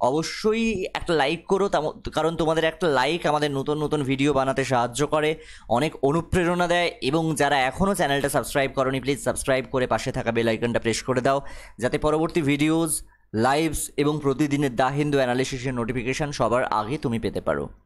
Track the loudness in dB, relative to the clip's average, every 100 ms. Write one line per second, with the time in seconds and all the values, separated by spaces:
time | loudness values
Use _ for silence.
0 | 0 0 -2 -2 0 2 0 -2 -4 -6
1 | 0 2 2 0 0 0 2 0 -2 -6
2 | -6 -2 -2 0 0 2 0 0 2 2
3 | 2 0 0 0 0 -2 -2 -2 0 -2
4 | 0 2 2 2 2 0 0 2 0 -2
5 | 0 0 0 -2 -8 -16 -2 0 0 0
6 | 0 0 0 0 2 2 2 2 2 -2
7 | 0 0 0 2 2 2 0 0 0 2
8 | 2 2 2 0 0 0 0 0 0 0
9 | -2 -2 -2 -4 0 0 0 -2 0 0
10 | -2 -4 -2 0 2 0 0 0 0 -2
11 | 0 0 2 0 -2 -14 -16 -6 -4 0
12 | 0 2 0 0 0 2 2 2 0 -2
13 | -8 _ _ 0 2 2 0 -2 -6 0
14 | 0 2 0 2 2 2 0 0 0 0
15 | 0 2 2 0 -2 -4 -6 -4 -4 -4
16 | -2 -4 -4 0 0 2 0 -2 -2 -4
17 | -2 -2 -2 -4 -2 -2 -4 -10